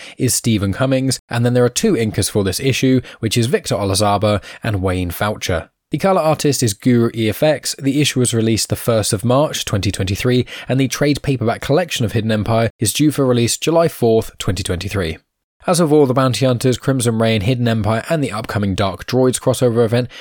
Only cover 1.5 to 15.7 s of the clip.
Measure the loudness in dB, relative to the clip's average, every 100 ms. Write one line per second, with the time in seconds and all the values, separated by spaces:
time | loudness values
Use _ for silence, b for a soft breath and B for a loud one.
1.5 | 2 2 2 0 2 0 -2 -2 0 0
2.5 | 0 -2 2 2 2 B B -2 0 0
3.5 | -2 -2 -2 -2 0 2 2 2 0 B
4.5 | B -4 -2 -2 -2 -4 -4 -4 -4 -4
5.5 | -4 -6 _ _ -2 0 2 2 2 0
6.5 | 0 -2 0 2 2 2 0 -2 0 0
7.5 | 0 -4 -4 -2 0 0 0 0 2 2
8.5 | 0 -2 -4 0 0 0 -2 0 2 0
9.5 | -2 -4 -2 -2 -2 -4 -2 0 0 0
10.5 | B B 0 0 0 0 0 -2 -2 -2
11.5 | -2 0 0 0 -2 -2 0 0 -2 0
12.5 | 0 0 -2 -2 2 0 2 2 2 0
13.5 | 0 0 2 2 2 2 2 0 -6 -4
14.5 | -4 -4 -6 -4 -4 -4 -8 _ _ _
15.5 | _ -2